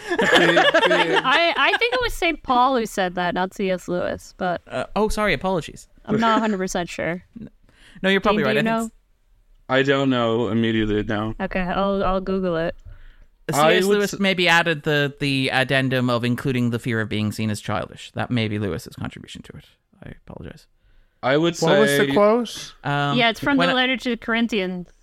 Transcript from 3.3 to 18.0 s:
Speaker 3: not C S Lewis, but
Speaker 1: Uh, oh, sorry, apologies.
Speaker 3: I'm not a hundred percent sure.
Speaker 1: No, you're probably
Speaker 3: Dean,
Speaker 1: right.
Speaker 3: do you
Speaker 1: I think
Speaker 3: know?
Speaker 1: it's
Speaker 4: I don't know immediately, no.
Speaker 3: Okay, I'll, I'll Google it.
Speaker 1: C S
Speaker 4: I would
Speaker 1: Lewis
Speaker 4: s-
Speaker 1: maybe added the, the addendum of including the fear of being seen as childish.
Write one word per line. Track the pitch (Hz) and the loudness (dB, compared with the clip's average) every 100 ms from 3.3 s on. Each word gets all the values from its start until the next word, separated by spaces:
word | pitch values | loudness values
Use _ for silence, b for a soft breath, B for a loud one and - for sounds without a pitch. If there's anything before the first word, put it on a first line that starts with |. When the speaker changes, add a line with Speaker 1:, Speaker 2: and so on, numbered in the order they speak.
Speaker 3:
not | 180 185 | -2 -4
C | - 190 | -2 -2
S | 185 - | -2 -4
Lewis, | 175 196 185 - - | -4 -4 -6 -12 -6
but | 185 170 - | -4 -4 -6
Speaker 1:
Uh, | 123 - 196 | -8 -4 -2
oh, | 214 | -2
sorry, | 214 208 | 0 -2
apologies. | 143 190 185 - - - - - | 0 -2 -4 -6 -16 -20 -18 -4
Speaker 3:
I'm | 214 | 0
not | 226 220 | 2 2
a | |
hundred | 220 190 | 0 -2
percent | 190 190 170 | -2 -4 -6
sure. | - 160 180 - 233 - _ _ b b b | -6 -6 -6 -10 -18 -18 _ _ b b b
Speaker 1:
No, | 190 | 0
you're | 196 | 2
probably | 208 208 | 2 2
Speaker 3:
Dean, | 143 214 | 2 2
Speaker 1:
right. | |
Speaker 3:
do | 226 | 0
you | |
Speaker 1:
I | 226 | -2
think | |
Speaker 3:
know? | 226 | -4
Speaker 1:
it's | _ _ _ _ _ _ _ - | _ _ _ _ _ _ _ -2
Speaker 4:
I | 131 | 2
don't | 139 139 139 | 4 2 2
know | 123 117 113 104 | 2 2 2 2
immediately, | 113 113 110 107 104 | 0 2 2 0 0
no. | 104 104 110 - | 0 -4 -4 -6
Speaker 3:
Okay, | 190 190 | -6 -4
I'll, | 180 185 196 196 | -4 -2 -2 0
I'll | 185 190 | 0 -2
Google | 190 190 185 160 | -2 -2 -2 -2
it. | 170 - - b b b b _ - | -4 -8 -18 b b b b _ -4
Speaker 1:
C | 135 | 2
S | |
Speaker 4:
I | 156 180 | 4 4
would | 190 | 4
Speaker 1:
Lewis | 208 202 - | 2 0 0
Speaker 4:
s- | |
Speaker 1:
maybe | 196 185 175 | 0 2 4
added | 170 170 156 | 4 4 0
the, | 160 147 143 139 | 0 0 0 -2
the | 143 135 131 | -2 0 0
addendum | 127 127 135 131 131 123 | 0 2 2 2 0 0
of | 120 120 | 0 0
including | 120 147 123 120 | -2 -2 0 -2
the | 117 | -2
fear | 131 113 | -4 -4
of | 107 | -2
being | 104 107 | -2 -4
seen | 104 110 | -4 -4
as | 101 | -4
childish. | - 104 - - | -4 -6 -6 -14